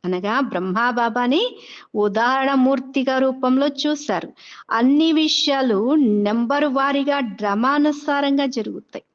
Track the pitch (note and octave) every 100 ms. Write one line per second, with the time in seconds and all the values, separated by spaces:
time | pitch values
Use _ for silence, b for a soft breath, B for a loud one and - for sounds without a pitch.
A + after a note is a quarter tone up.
0 | F3+ F3+ G3+ A#3+ B3 F3+ F#3 F#3+ A#3+ A#3+
1 | A#3 A#3 B3 D4 A#4+ B B B B G#3+
2 | G#3 G3 A#3 C4 C4+ C#4 B3+ C4+ C4 C#4
3 | C4 C4 C4 C4 B3+ C4 C#4+ C#4 D4 D4
4 | - F#3 E3 B B B B A3+ B3+ C#4+
5 | D#4+ D#4 D#4 - - C4+ C4 G3 A#3 D#4
6 | B3+ G#3 G3+ A3+ A#3 C#4+ D4 C4 C#4 C#4+
7 | C#4 C#4+ A#3+ F#3 G3+ G3+ B3 D4 D4+ D4
8 | D4 C#4+ C#4+ C#4 C#4 B3+ G#3 G3 - -
9 | _